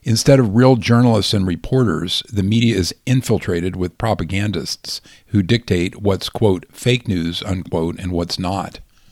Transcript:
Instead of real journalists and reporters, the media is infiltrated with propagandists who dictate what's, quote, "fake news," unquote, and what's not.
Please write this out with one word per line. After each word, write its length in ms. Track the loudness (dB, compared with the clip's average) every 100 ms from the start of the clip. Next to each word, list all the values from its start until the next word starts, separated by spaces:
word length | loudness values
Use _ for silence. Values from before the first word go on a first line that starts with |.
Instead 380 | -2 0 4 4
of 160 | 4 4
real 220 | 6 4
journalists 560 | 4 4 4 2 0
and 120 | 0 0
reporters, 800 | -2 -2 0 0 0 -2 -4 -4
the 120 | -2
media 340 | 0 2 2 2
is 180 | -2 -6 -2
infiltrated 680 | -2 0 -2 -2 -4 -4 -4
with 220 | -6 -4
propagandists 1040 | -4 -2 -2 -4 -2 -4 -6 -10 -10 -14 -14 -20 -2
who 160 | 0
dictate 580 | 2 0 2 -2 -2 -2
what's, 280 | -2 -2 -4
quote, 360 | 0 0 0 -4
"fake 380 | -6 0 0 0
news," 340 | -2 -2 -6
unquote, 560 | -6 -6 -4 -4 -4 -4
and 140 | -4
what's 260 | -4 -4 -4
not. 400 | -4 -4 -6 -12 -20 _ _